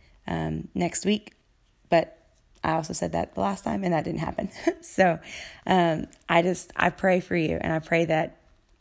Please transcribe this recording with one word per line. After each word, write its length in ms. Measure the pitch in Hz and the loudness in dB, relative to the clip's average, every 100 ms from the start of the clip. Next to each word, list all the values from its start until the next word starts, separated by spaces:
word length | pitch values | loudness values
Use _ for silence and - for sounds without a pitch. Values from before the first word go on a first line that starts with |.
| _ _ - | _ _ -8
um, 400 | 165 160 156 - | -4 -4 -6 -6
next 300 | 185 170 - | -4 -4 -2
week, 300 | 190 208 - - _ _ _ _ _ | -2 -2 -4 -20 _ _ _ _ _
but 300 | 170 160 - _ _ _ _ | 2 2 -4 _ _ _ _
I 80 | 160 | -2
also 220 | 160 156 | -2 -2
said 180 | 175 175 | -4 -4
that 220 | 165 - | -2 -2
the 60 | - | -2
last 220 | 196 196 | -2 -2
time, 200 | - 202 | -4 -4
and 80 | 185 | 0
that 120 | 165 | 0
didn't 160 | 170 160 | -2 -4
happen. 300 | - - 196 | -4 -4 -6
<laughs> 280 | - - 349 | -6 -4 -4
So, 360 | - - 185 160 - - - - - | -2 2 4 2 -6 -16 -16 -8 0
um, 400 | 185 170 160 - - - | 4 4 0 -4 -12 0
I 140 | 170 | 2
just, 300 | 175 175 - | 2 0 -4
I 160 | - 180 | 0 0
pray 300 | - 190 185 | 2 2 2
for 160 | 180 175 | 2 0
you, 220 | 160 - | 0 -2
and 120 | - | -2
I 60 | 160 | -4
pray 260 | 156 165 165 | 0 0 2
that, 340 | 160 - - _ _ _ _ | 0 -2 -8 _ _ _ _